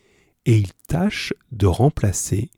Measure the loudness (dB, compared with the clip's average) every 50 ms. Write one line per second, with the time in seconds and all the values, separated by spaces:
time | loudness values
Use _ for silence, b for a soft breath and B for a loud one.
0 | _ _ _ _ _ _ _ _ 0 2 4 4 2 0 -6 _ _ -6 -4 0
1 | 0 -2 -2 -4 -8 -8 -10 _ _ -14 -4 0 2 2 2 4 2 2 2 0
2 | -2 -2 -2 -2 -4 -4 -4 -4 -4 -6 _